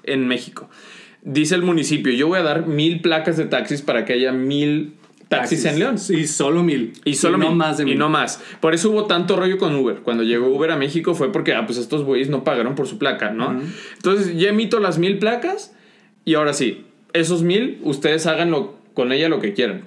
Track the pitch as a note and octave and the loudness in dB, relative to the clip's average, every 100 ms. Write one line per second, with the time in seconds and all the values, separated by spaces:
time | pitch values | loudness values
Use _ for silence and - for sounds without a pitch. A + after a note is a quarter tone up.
0 | - C3+ B2 B2 - - - - - - | -4 -2 0 -2 -6 -16 -18 -20 -20 -20
1 | - - - C#3 D3+ F3+ F3+ E3 D3 D3 | -20 -18 -4 0 2 2 2 0 0 0
2 | B2+ B2 D3+ F#3 D#3+ D3 E3 D3 D#3 E3+ | 0 2 2 2 0 0 -2 0 0 2
3 | E3+ D#3+ D#3+ D#3+ D#3 C3 A2+ C#3+ C#3+ A#2+ | 0 0 0 -2 0 -2 -2 -6 -2 -2
4 | G#2+ B2 C3 C3 C3 C#3+ D3 D3+ D3+ - | 0 0 0 0 -2 0 0 0 -4 -12
5 | - _ - C#3 - - E3+ D3 A#3 A#3 | -20 _ -4 -2 0 0 0 0 0 -2
6 | - D#3+ D3+ - C#3+ E3+ F3 C3+ A2+ - | 0 -2 0 0 2 2 2 0 -2 -4
7 | - C#3 E3+ F3 D#3+ E3+ D#3 D3+ C#3 C3+ | -4 0 2 2 2 2 2 0 0 2
8 | D3+ D3+ A#2+ - - - D#3+ E3 G#3+ G#3+ | 2 0 -2 -6 -14 -2 0 2 2 2
9 | G#3 F3 F3+ F#3 F#3 F#3+ F3+ C#3+ B2 - | 0 0 2 2 2 2 0 2 0 -2
10 | - A#2 A2+ A#2 B2+ C3+ D#3+ D3+ C#3 E3 | -2 0 2 2 2 2 0 0 0 0
11 | F3+ E3+ C#3+ D3+ C#3+ A#2 A2 A#2+ A#2 D3+ | 0 0 0 0 0 0 0 -4 -2 -2
12 | C#3 B2+ C#3 C#3 C#3+ B2+ A#2 C#3+ C3+ G#2+ | 0 0 0 -2 0 0 0 -2 -4 -2
13 | C#3 A2 G#2+ A2 C3 B2+ D3+ - - - | -2 -2 -4 -2 -2 -4 -6 -12 -16 -4
14 | F3+ G3+ G3 E3 F#3+ G#3+ A3 A#3 G3 D#3+ | 0 2 2 0 2 2 2 0 0 2
15 | F3+ G3+ G#3 A#3+ E4+ G4+ - - - _ | 0 2 0 0 -2 -6 -10 -20 -20 _
16 | _ _ - D3+ D3 C#3+ A#2+ F#2 - _ | _ _ 0 2 2 0 -2 -4 -12 _
17 | _ E3+ E3 F3 E3+ G3 B3+ - D3+ C#3 | _ -2 0 2 2 2 0 -4 -6 -2
18 | D#3+ D#3 E3 D#3 E3+ D3+ A2 - _ - | 0 0 0 0 0 0 -2 -10 _ -2
19 | B2 C3+ D#3+ D#3 G#2 G2+ A#2 F#2 | 0 2 2 0 -2 0 -2 -2